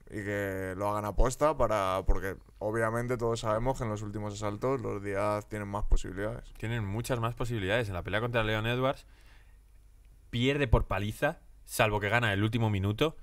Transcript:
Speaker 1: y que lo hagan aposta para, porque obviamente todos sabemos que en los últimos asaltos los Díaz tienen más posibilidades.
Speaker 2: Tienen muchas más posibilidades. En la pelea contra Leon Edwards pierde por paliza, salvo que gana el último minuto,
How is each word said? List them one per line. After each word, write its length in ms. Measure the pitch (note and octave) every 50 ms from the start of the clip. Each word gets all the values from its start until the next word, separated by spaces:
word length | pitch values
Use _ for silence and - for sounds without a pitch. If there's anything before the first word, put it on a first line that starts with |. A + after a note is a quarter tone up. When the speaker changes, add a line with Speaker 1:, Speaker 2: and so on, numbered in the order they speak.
| - -
Speaker 1:
y 60 | - G#2+
que 520 | G2 G2+ G2+ G2+ G2+ G2 F#2+ F#2+ F#2+ F#2+ F#2
lo 140 | F#2 G#2 G#2
hagan 160 | G#2 G#2+ G#2
aposta 500 | G#2 G2 - A2 B2 B2+ - D3 D3+ D#3
para, 480 | C#3 B2 G#2+ A2 G#2 G2 F#2+ F#2 F#2+ F2+
porque 300 | - - F#2+ F2 G2 F2+ - - - - -
obviamente 560 | - G#2+ G#2+ A2+ A2+ A2+ A2+ A#2 A#2+ A#2+ B2+
todos 240 | A2+ A#2 A#2 A#2 A2
sabemos 380 | - A2 G#2+ A2+ A#2+ C3 C3+ -
que 80 | C3
en 40 | A2
los 120 | G#2+ G#2
últimos 320 | A2 G#2 G2+ G#2+ G#2 G#2 G2+
asaltos 480 | G#2 A2 G#2 G2+ G2+ B2 B2+ C3+ C3
los 200 | G#2 G#2+ G#2 G2+
Díaz 460 | G2 G2+ G2 F#2+ G#2 G#2 G#2 G#2 G#2 -
tienen 220 | A2 G#2+ G2+ G2+
más 160 | G2+ G#2 A2
posibilidades. 680 | - - - - - F#2 F#2 G2+ G#2+ A#2 B2+ - - - -
Speaker 2:
Tienen 280 | - A2 A#2 A#2 G#2+
muchas 360 | F#2+ G2 A2+ A#2+ - C3+ A#2
más 140 | A2+ A#2 A#2+
posibilidades. 520 | - C3 A2+ A#2+ A2 F#2+ F2+ G#2 B2 A#2+ G2+
En 60 | F#2+
la 100 | F2 D#2+
pelea 160 | E2+ F#2 G#2+
contra 240 | A2+ B2 A#2+ A#2+ A2
Leon 240 | A2 A2 G#2+ A2 A2+
Edwards 380 | A#2+ B2 C3 C3 C#3+ - - - - - - - - - - - - - - - - - - - - - - - - - - -
pierde 380 | - A#2+ A#2+ C3+ C#3+ D3 C#3+ A#2
por 200 | A#2 A#2 - -
paliza, 520 | G2+ F#2+ G2+ G#2+ A2 - - D3 - - - - - - -
salvo 340 | - - - A#2+ A2 G#2 G#2
que 100 | G2+ G2+
gana 240 | G#2+ A#2+ B2 A2 G2
el 100 | F#2+ G#2
último 260 | A2+ A2+ A#2 A2+ A2
minuto, 460 | G#2 G2 F#2 G2+ G#2+ - D3 D#3+ - -